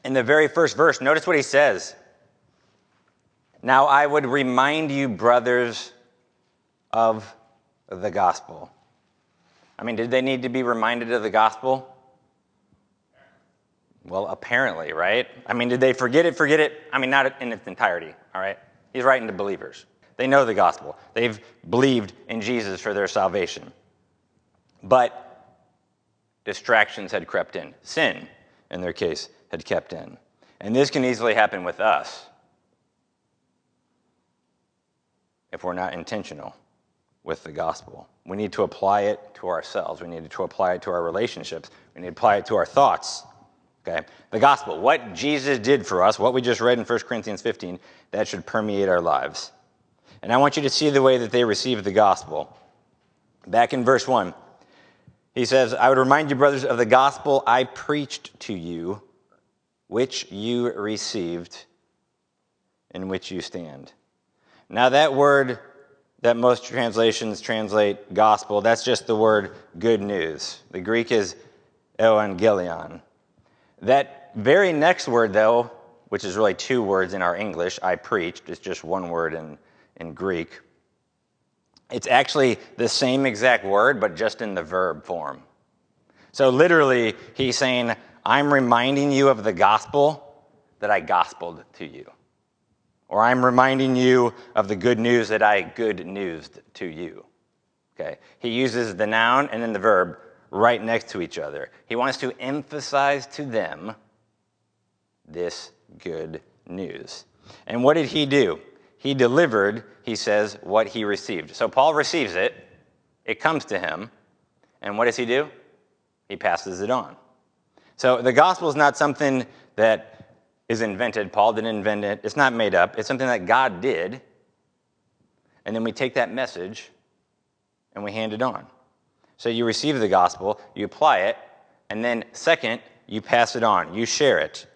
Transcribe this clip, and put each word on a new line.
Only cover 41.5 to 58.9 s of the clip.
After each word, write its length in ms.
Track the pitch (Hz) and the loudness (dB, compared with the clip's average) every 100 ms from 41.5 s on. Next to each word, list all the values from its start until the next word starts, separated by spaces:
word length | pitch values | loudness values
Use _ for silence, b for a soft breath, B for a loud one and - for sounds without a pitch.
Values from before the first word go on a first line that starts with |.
| 82 - b b | -14 -14 b b
We 80 | - | -16
need 60 | 87 | -14
to 40 | |
apply 260 | 80 117 101 | 0 2 2
it 80 | - | 2
to 80 | 107 | -2
our 100 | - | 2
thoughts. 580 | 135 135 82 - - - _ _ _ _ _ - | 4 4 2 -6 -14 -16 _ _ _ _ _ -8
Okay? 180 | 82 78 b b | -8 -8 b b
The 100 | 110 | 2
gospel, 400 | 139 135 - 80 | 4 4 -2 -2
what 340 | 110 160 113 | 2 0 -2
Jesus 440 | 85 143 147 135 131 | -6 -2 -2 -2 -2
did 260 | 110 139 92 | 2 0 2
for 180 | 92 | 2
us, 160 | 95 - | 2 2
what 140 | 113 | 0
we 80 | 127 | 0
just 200 | 123 113 | 0 0
read 160 | 117 120 | 2 0
in 80 | 107 | 0
First 220 | 120 - | -4 -4
Corinthians 340 | 117 107 98 | -8 -8 -6
fifteen, 380 | 117 - 90 90 b b b | -6 -6 -10 -12 b b b
that 160 | 101 107 | -6 -4
should 180 | 92 - | -6 -4
permeate 440 | 113 107 101 98 | -4 -2 0 2
our 120 | 87 | 2
lives. 500 | 85 67 67 - - _ _ _ _ _ b b | 2 0 -2 -10 -16 _ _ _ _ _ b b
And 100 | - | -2
I 60 | 123 | 2
want 180 | 143 156 | 2 0
you 80 | |
to 60 | 139 | -2
see 200 | - 151 | 0 2
the 100 | 139 | 4
way 160 | 131 127 | 4 4
that 140 | 113 | 2
they 120 | 123 | 0
received 400 | 120 101 131 113 | 2 0 -2 -4
the 80 | 98 | 0
gospel. 640 | 95 104 90 - 76 - - _ _ _ _ _ _ _ _ - | 4 4 2 -4 -10 -10 -18 _ _ _ _ _ _ _ _ -2
Back 260 | 110 120 | 2 2
in 100 | 131 | 2
verse 240 | 120 131 - | 2 2 2
one, 280 | 123 98 - - _ b b b b b _ _ | 0 -2 -10 -20 _ b b b b b _ _
he 120 | 127 120 | -6 2
says, 280 | 131 120 | 2 2
"I 160 | 117 123 | 2 4
would 80 | 131 | 4
remind 320 | 131 147 151 | 4 4 2
you, 60 | 131 | 2
brothers, 280 | 139 139 | 2 2
of 140 | 127 120 | -2 0
the 80 | 113 | 4
gospel 580 | 127 135 139 147 135 - | 6 4 0 0 0 2
I 160 | 123 | 0
preached 760 | 127 - - 147 135 - - _ | 0 -8 -6 -6 -6 -12 -16 _
to 120 | - | -10
you, 480 | 95 82 82 85 | -10 -8 -8 -8